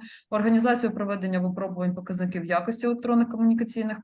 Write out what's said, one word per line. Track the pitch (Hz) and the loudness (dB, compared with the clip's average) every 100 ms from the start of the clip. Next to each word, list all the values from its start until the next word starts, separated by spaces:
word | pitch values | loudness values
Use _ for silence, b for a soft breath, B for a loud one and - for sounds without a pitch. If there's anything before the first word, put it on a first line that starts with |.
| B B _ | B B _
організацію | 214 220 226 240 240 226 | 0 4 4 4 2 0
проведення | 208 202 196 185 185 | -2 -4 -2 -2 0
випробувань | 180 180 190 180 180 | 0 -2 -4 -2 -2
показників | 180 185 180 180 180 | -2 -4 -4 -4 -4
якості | 165 175 180 233 240 | -2 0 0 -2 -2
електронних | 240 240 233 233 | -2 2 2 2
комунікаційних | 226 226 226 226 226 214 214 | 2 2 4 0 -4 -6 -6